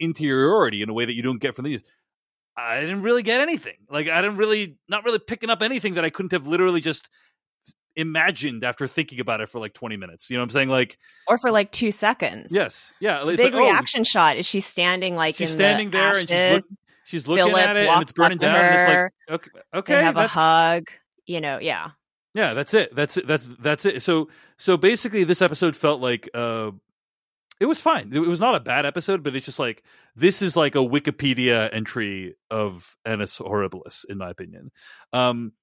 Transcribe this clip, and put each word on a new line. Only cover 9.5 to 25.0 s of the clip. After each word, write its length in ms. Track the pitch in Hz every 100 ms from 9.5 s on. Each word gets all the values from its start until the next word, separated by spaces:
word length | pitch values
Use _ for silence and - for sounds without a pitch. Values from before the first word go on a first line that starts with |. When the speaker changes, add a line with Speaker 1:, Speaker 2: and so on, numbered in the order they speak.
| 120
Speaker 1:
like, 160 | 107 -
twenty 200 | 120 104
minutes. 360 | 90 82 -
You 60 | 123
know 40 |
what 40 | 123
I'm 40 |
saying? 200 | 131 135
Like 280 | 131 127 - _ _ -
Speaker 2:
Or 100 | 240
for, 140 | 254
like, 200 | 220 202
two 200 | - 226
seconds. 600 | 202 208 254 143 113 -
Speaker 1:
Yes. 420 | 196 147 - - -
Yeah. 280 | 208 147 147
It's 160 | 175
Speaker 2:
Big 100 | 247
Speaker 1:
like, 80 | 240
oh, 20 |
Speaker 2:
reaction 400 | 247 202 - 247
shot. 340 | 220 202 160 139
Is 100 | 185
she 120 | 196
standing, 560 | - - 175 185 185 170
like, 200 | 160 156
Speaker 1:
she's 160 | 165
Speaker 2:
in 60 | 160
Speaker 1:
standing 340 | 196 208 208
Speaker 2:
the 60 | 190
Speaker 1:
there 180 | 196 196
and 20 |
she's 100 | 170
Speaker 2:
ashes? 340 | 175 185 196 -
Speaker 1:
look-, 120 | 196 _ _ -
she's 220 | 165 127
looking 180 | 180 180
Speaker 2:
Philip 160 | 185
Speaker 1:
at 160 | 190 208
it 20 |
and 60 | 202
it's 80 | 170
Speaker 2:
walks 160 | 156
Speaker 1:
burning 240 | - 170 180
Speaker 2:
up 40 |
to 40 | 151
Speaker 1:
down 80 | 165
and 200 | 175 180
it's 120 | 180
like, 80 | 180
Speaker 2:
her. 160 | 185 - -
Speaker 1:
okay, 200 | 160 - - -
Speaker 2:
They 60 | 180
Speaker 1:
okay, 240 | 196 285
Speaker 2:
have 120 | 285 185
a 40 |
Speaker 1:
that's 120 | 165
Speaker 2:
hug. 540 | 165 160 160 165 170 165 - _ _ -
You 140 | 175
know, 180 | 151 135
yeah. 300 | 156 98 82 - _ _ _
Speaker 1:
Yeah, 220 | 208 180 120
that's 180 | 143
it. 220 | 214 156 123
That's 220 | 147 185
it. 100 | 131
That's, 180 | 151 120 123
that's 260 | 147 151 202
it. 160 | 175
So, 280 | - 165 156 _ _ -
so 200 | - 180
basically 480 | 185 233